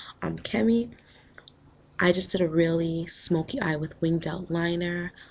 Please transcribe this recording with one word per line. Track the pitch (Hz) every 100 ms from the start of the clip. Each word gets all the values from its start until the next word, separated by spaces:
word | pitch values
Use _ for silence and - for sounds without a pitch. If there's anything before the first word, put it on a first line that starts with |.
| - -
um, | 170 160
Kemi. | - - 226 233 233 - - - - - - _ - _ _ -
I | 180
just | 180 -
did | 190
a | 170
really | 160 165 170 165 165 165
smoky | - - 165 160 269
eye | 160 151
with | 156 -
winged | 165 165 160
out | 180 180
liner. | 170 170 170 175 175 180 - -